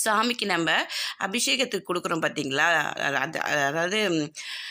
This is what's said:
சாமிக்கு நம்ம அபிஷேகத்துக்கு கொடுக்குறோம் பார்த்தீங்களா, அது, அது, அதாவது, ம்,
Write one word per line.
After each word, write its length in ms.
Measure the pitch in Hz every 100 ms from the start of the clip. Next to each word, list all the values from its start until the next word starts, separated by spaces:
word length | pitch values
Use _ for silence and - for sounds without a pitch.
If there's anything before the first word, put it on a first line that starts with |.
| 226
சாமிக்கு 400 | 208 240 240 208
நம்ம 400 | 175 160 185 320 - - -
அபிஷேகத்துக்கு 640 | 202 226 269 262 254 190 -
கொடுக்குறோம் 340 | 175 180 165
பார்த்தீங்களா, 720 | 156 156 139 135 165 160 147
அது, 220 | - 143 139
அது, 240 | 139 160
அதாவது, 720 | - 147 139 160 175 214 208
ம், 220 | 165 147 - - - -